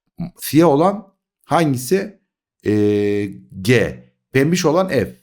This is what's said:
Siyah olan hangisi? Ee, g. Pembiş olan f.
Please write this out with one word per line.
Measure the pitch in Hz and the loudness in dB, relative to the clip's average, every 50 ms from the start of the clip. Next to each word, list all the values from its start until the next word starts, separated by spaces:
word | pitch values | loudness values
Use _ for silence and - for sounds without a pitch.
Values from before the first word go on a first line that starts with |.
| _ _ _ - 170 170 - - | _ _ _ -14 -14 -14 -14 -14
Siyah | - - - 147 170 170 | -10 -2 2 4 4 4
olan | 139 139 165 190 202 208 - - _ _ _ _ _ _ _ | 4 4 2 0 0 -4 -8 -16 _ _ _ _ _ _ _
hangisi? | - 147 165 170 151 135 120 127 - 180 196 196 220 - _ _ _ _ _ _ _ _ _ - | -2 0 0 2 0 0 -2 -2 -2 -2 -2 -2 -6 -12 _ _ _ _ _ _ _ _ _ -4
Ee, | 95 104 107 104 104 104 104 104 104 104 104 101 98 95 - - - - 95 | 0 0 2 2 2 2 0 0 0 -2 -2 -4 -6 -8 -14 -20 -20 -14 -6
g. | 95 104 123 113 95 78 65 - - _ _ _ _ _ | 0 2 2 2 2 0 -4 -10 -16 _ _ _ _ _
Pembiş | - 131 139 156 170 180 - | -2 0 0 2 0 0 0
olan | 156 147 180 190 185 | 0 0 0 0 0
f. | - 127 98 - - - | 0 -2 -2 -2 -6 -12